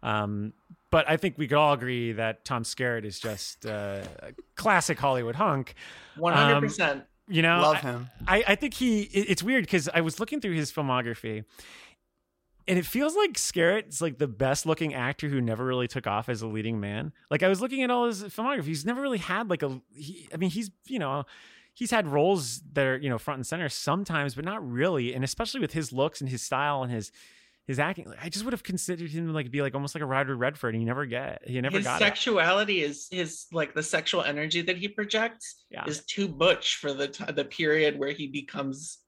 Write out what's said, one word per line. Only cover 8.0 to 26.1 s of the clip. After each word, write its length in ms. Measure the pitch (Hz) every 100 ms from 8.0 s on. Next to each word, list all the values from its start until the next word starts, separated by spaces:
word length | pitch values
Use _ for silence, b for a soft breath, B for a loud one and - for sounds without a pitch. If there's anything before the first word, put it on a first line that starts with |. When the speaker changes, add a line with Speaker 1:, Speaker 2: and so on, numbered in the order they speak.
| 123 - -
Speaker 1:
I, 160 | 190 226
I 60 | 208
think 180 | 294
he, 280 | - 254 220
it, 260 | 202 196 208
it's 120 | 190
weird 240 | 190 262 175
'cause 220 | 185 143
I 60 | 170
was 180 | 160 -
looking 180 | 220 294
through 120 | 214
his 180 | 165 147
filmography, 720 | - 143 127 120 113 113 110 104 B B B B B _ _ _ _ _ _ -
and 140 | 180
it 60 | 175
feels 280 | 233 294 349
like 180 | 403
Skerritt's, 680 | 247 - - 170 208 214 147
like, 180 | 170 123
the 80 | 147
best 380 | 107 135 143 160
looking 280 | 156 160
actor 340 | 131 123 143 151
who 140 | 139
never 240 | 120 110 127
really 220 | 127 123
took 200 | 135 107
off 220 | 101 117
as 120 | 117
a 60 | 113
leading 320 | 107 110 113
man. 320 | 101 104 151 - b
Like, 140 | 151
I 60 | 185
was 100 | 190
looking 220 | 247 269
at 80 | 254
all 140 | 247 240
his 180 | 208
filmography. 400 | 202 - 240 277 147
He's 180 | 160 156
never 160 | 240
really 160 | 277 233
had, 320 | 165 185 226
like, 140 | 175
a, 180 | 143 131 _
he, 360 | - 143 185 160
I 40 | 160
mean, 120 | 185
he's, 220 | 170 214 _ -
you 100 | 254
know, 280 | 147 139 139 B B B B
he's 180 | - 240
had 160 | 233 175
roles 540 | 143 165 196 127 117 -
that 140 | - 135
are, 120 | 131
you 120 | 143
know, 80 | 117
front 220 | - 139
and 60 | 123
center 220 | 165 160
sometimes, 680 | - - 160 202 165 143 123
but 100 | 160
not 200 | 214 156
really. 480 | 120 160 165 120
And 120 | 127 131
especially 340 | - 226 269
with 140 | -
his 180 | 165 143
looks 300 | 123 147